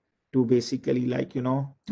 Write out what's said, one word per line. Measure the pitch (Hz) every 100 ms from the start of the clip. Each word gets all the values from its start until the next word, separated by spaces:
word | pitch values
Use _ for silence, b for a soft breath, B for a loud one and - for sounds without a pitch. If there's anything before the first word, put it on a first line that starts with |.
| _ _ _
to | 131
basically, | 117 123 117 131 139 127 123
like, | 131 135 131
you |
know, | 127 135 139 - -